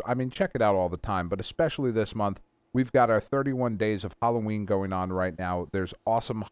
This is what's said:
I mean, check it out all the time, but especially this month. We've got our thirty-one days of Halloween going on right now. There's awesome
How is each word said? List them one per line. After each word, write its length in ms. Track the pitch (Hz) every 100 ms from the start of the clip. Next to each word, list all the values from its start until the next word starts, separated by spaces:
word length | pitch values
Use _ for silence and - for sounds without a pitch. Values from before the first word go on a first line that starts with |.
I 80 | -
mean, 160 | 123 127
check 220 | - 185
it 60 | 127
out 140 | 110
all 160 | 98 90
the 80 | 87
time, 320 | - 95 87
but 100 | 95
especially 520 | 95 - 165 - 131
this 220 | 110 104
month. 280 | 110 101 95 - _ _
We've 180 | 127 127
got 160 | 135 120
our 120 | 110
thirty-one 580 | - 139 139 127 123 107
days 260 | 107 104
of 100 | 98 -
Halloween 460 | 117 117 107 107 98
going 260 | 98 98
on 180 | 92 92
right 260 | 92 92 82
now. 300 | 90 90 85
There's 220 | 98 90 - -
awesome 380 | 113 - 113 104